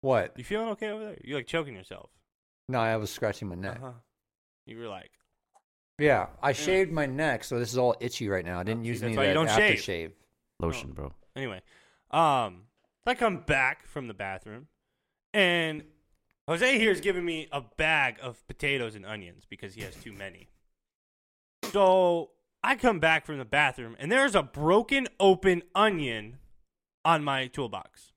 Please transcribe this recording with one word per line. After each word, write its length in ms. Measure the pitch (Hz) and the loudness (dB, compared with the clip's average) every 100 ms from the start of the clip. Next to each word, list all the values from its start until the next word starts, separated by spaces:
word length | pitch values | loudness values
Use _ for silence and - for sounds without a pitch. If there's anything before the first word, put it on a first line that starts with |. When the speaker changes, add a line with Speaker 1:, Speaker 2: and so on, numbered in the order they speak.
Speaker 1:
What? 340 | 131 123 90 - | 2 2 2 -6
Speaker 2:
You 80 | |
feeling 240 | 127 208 226 | -6 -4 -4
okay 200 | 202 214 | -6 -8
over 140 | 214 | -8
there? 120 | 214 185 | -12 -14
You, 120 | - 143 | -10 -8
like, 100 | 117 | -4
choking 280 | 165 147 | -4 -4
yourself? 360 | 104 92 92 - _ _ _ _ _ - | -12 -16 -18 -18 _ _ _ _ _ -6
Speaker 1:
No, 100 | 127 | -2
I 160 | 113 113 | 0 0
was 140 | 104 | -4
scratching 380 | - 107 - 101 | -4 -4 -4 -8
my 60 | |
neck. 240 | 87 95 120 | -8 -10 -10
Speaker 2:
Uh-huh. 100 | 131 120 _ _ _ _ _ _ - | -14 -18 _ _ _ _ _ _ -20
You 120 | 113 | -14
were 100 | 117 | -12
like 220 | 95 - _ _ _ _ _ _ _ _ - | -12 -16 _ _ _ _ _ _ _ _ 0
Speaker 1:
Yeah, 280 | 147 120 92 - | 4 4 0 -2
I 80 | 135 | -2
Speaker 2:
Anyway. 140 | 131 | 0
Speaker 1:
shaved 280 | 151 190 185 | 2 2 2
my 140 | 156 143 | 0 -2
neck, 380 | 131 156 117 | -2 -2 -2
so 140 | - 120 | -2 -4
this 120 | 120 | -2
is 80 | 123 | 2
all 160 | 123 113 | 2 2
itchy 280 | 120 - 110 | -2 -4 -2
right 160 | 95 | -2
now. 140 | 85 90 | -2 -4
I 40 | |
didn't 180 | 90 113 | -4 -4
Speaker 2:
Oh, 40 | |
see, 40 | 117 | -4
Speaker 1:
use 120 | 110 | -4
Speaker 2:
that's 60 | 117 | -4
Speaker 1:
any 80 | |
of 40 | 110 | 0
Speaker 2:
why 40 | |
you 40 | 135 | 2
Speaker 1:
that 60 | |
Speaker 2:
don't 160 | 151 160 | 2 2
shave. 280 | 107 214 135 | 4 4 2
Speaker 1:
aftershave. 340 | - 87 82 - _ _ _ _ | -2 -6 -6 -14 _ _ _ _
Speaker 3:
Lotion, 300 | 85 80 73 | -4 -4 -8
Speaker 2:
Oh. 20 | |
Speaker 3:
bro. 180 | - 73 - _ - | -12 -12 -14 _ -10
Speaker 2:
Anyway, 240 | 135 92 _ _ _ _ _ | -10 -10 _ _ _ _ _
um, 520 | 151 160 139 110 90 101 _ _ _ | 2 4 2 0 -8 -20 _ _ _
so 60 | - | -4
I 40 | |
come 240 | 247 233 175 | 0 0 -2
back 460 | - 139 131 151 - | -2 2 2 -2 -10
from 220 | 151 123 | -12 -10
the 60 | |
bathroom, 540 | 101 98 95 - 107 151 _ _ _ _ _ _ | -8 -8 -8 -12 -18 -20 _ _ _ _ _ _
and 500 | 214 185 175 160 151 151 _ _ _ _ _ - | 2 2 2 -2 -6 -12 _ _ _ _ _ -4
Jose 300 | 165 254 262 | 0 2 4
here 120 | 220 | 4
is 80 | 185 | 2
giving 240 | 196 180 | 0 -2
me 240 | 175 160 156 | -2 -6 -6
a 80 | 143 | -8
bag 560 | 120 - 160 156 135 117 | -10 -4 0 2 0 -2
of 240 | 127 117 _ | -14 -14 _
potatoes 480 | - 143 139 117 | -6 -2 -2 -4
and 100 | 107 | -8
onions 400 | 98 107 87 92 _ | -12 -12 -12 -20 _
because 260 | 101 101 | -16 -16
he 80 | 104 | -12
has 120 | 98 90 | -12 -12
too 160 | 117 | -18
many. 360 | 101 98 90 92 _ _ _ _ _ _ _ _ _ _ _ 226 | -14 -14 -16 -20 _ _ _ _ _ _ _ _ _ _ _ -4
So 580 | 202 190 185 180 170 156 _ _ _ | 4 6 6 6 2 -2 _ _ _
I 140 | - 262 | -2 2
come 240 | 247 190 | 2 4
back 260 | 160 160 - | 4 2 0
from 120 | 147 | -10
the 60 | |
bathroom, 520 | 117 143 143 127 117 117 | -2 2 2 0 -12 -10
and 120 | 147 | 0
there's 220 | 247 277 | 2 4
a 80 | 196 | 2
broken 680 | 139 139 151 202 220 277 254 _ | 0 -2 4 4 4 -2 -2 _
open 440 | 196 185 190 175 - | 6 6 4 2 0
onion 640 | 190 214 175 139 113 107 131 - - _ _ _ _ | 2 2 2 -2 -4 -8 -18 -20 -20 _ _ _ _
on 200 | 160 165 | 2 2
my 240 | 147 135 127 | 2 -2 -2
toolbox. 640 | 143 123 98 - - - | -6 -6 -8 -14 -20 -20